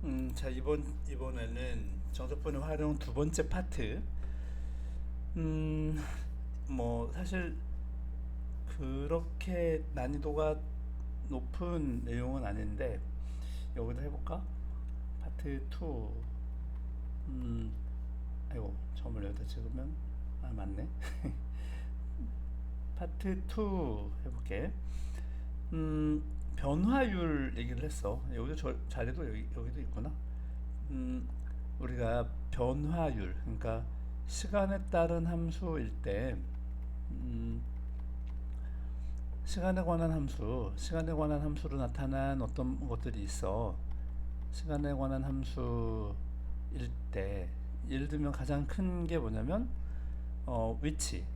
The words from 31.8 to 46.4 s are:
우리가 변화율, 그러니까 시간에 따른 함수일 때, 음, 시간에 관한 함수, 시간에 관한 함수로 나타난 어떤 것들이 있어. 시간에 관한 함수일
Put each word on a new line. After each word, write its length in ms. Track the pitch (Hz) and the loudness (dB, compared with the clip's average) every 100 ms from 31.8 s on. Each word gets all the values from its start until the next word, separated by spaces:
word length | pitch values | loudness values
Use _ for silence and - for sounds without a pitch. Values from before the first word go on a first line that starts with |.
우리가 480 | 127 123 117 120 117 - - | -2 2 4 4 2 0 -2
변화율, 840 | - 123 135 151 170 156 113 95 - | 2 4 4 2 4 4 2 0 0
그러니까 400 | - 113 113 113 117 - - - - | -2 0 0 0 -2 -4 -4 -4 -4
시간에 520 | - 190 202 190 196 190 | -2 2 4 4 2 4
따른 360 | 175 165 170 165 | 6 6 6 4
함수일 680 | 170 165 160 180 156 113 - | 2 2 0 0 0 0 0
때, 340 | - 98 127 110 - - - - - - - | 0 2 2 0 -2 -2 -2 -2 -2 -2 -2
음, 520 | - 127 117 113 117 120 - - - - - - - - - - - - - - - - - | -2 0 0 0 0 -2 -2 -2 -2 -2 -4 -4 -4 -4 -4 -4 -2 -4 -2 -2 -2 -2 -2
시간에 380 | - - 180 185 | 0 2 4 4
관한 280 | 180 165 165 | 4 4 4
함수, 600 | 160 139 - 107 123 104 95 | 4 2 0 0 2 0 0
시간에 360 | - 165 160 | 0 2 2
관한 280 | 156 151 147 | 2 4 4
함수로 340 | 151 147 156 135 | 2 0 0 0
나타난 640 | 123 123 135 135 135 135 | 0 0 2 2 2 2
어떤 460 | 113 - 127 - 143 | 0 0 0 0 0
것들이 340 | 120 131 110 | 0 0 0
있어. 520 | 98 - 98 104 110 92 - - - - - - - | -2 0 0 2 2 0 0 0 0 0 0 0 -2
시간에 420 | - 160 147 143 | -2 0 2 2
관한 300 | 139 135 135 | 2 2 2
함수일 1700 | 135 135 127 - 123 120 113 110 104 101 - - | 2 2 0 0 0 2 2 2 0 0 -2 -2